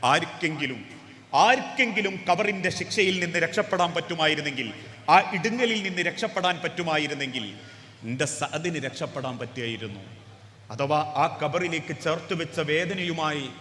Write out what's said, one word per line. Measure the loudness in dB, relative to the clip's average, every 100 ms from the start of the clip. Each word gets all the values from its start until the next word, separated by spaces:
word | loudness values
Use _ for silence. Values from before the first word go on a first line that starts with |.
"ആർക്കെങ്കിലും, | 6 4 2 -4 -4 -2 -4 -4 -10 -16 -20 -20 0
ആർക്കെങ്കിലും | 6 6 6 2 0 0 2 -2 -2 0
ഖബറിന്റെ | 2 2 0 -2
ശിക്ഷയിൽ | -2 -4 2 4 4
നിന്ന് | 0 0
രക്ഷപ്പെടാൻ | 0 0 0 2 2
പറ്റുമായിരുന്നെങ്കിൽ, | 2 -2 2 4 4 0 -4 -6 -8 -14 -8 8
ആ | 8 8
ഇടുങ്ങലിൽ | 0 0 2 2 2
നിന്ന് | 0 0
രക്ഷപ്പെടാൻ | 0 0 -2 0 0 0
പറ്റുമായിരുന്നെങ്കിൽ, | -2 -2 0 2 0 -2 -4 -4 -6 -10 -16 -18 -20 -12
എന്റെ | -6 -2 -2
സഅദിന് | -2 -4 -2 -4 -4
രക്ഷപ്പെടാൻ | -6 -6 -8 -6 -6 -6
പറ്റുമായിരുന്നു." | -8 -6 -6 -4 -8 -10 -14 -18 -20 -20 -20 -20 -14
അഥവാ | -4 0 0
ആ | 0 2 0 2
ഖബറിലേക്ക് | -2 0 -2 -4 -6 -6
ചേർത്ത് | -2 -2 -2
വെച്ച | -4 -4 -4
വേദനയുമായി | 0 0 0 -2 -2 -2 -2 -2 -6 -12